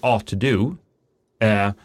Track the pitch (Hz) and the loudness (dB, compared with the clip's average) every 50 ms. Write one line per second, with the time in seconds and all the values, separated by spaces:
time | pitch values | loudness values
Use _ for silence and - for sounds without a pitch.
0 | - 127 120 107 107 - 98 95 117 139 120 95 107 147 180 - - _ _ _ | 0 0 0 0 -2 -6 -4 -2 0 0 2 2 0 -2 -4 -10 -16 _ _ _
1 | _ _ _ _ _ _ _ _ 113 107 104 101 101 101 98 - | _ _ _ _ _ _ _ _ 0 2 2 2 0 -2 -2 -6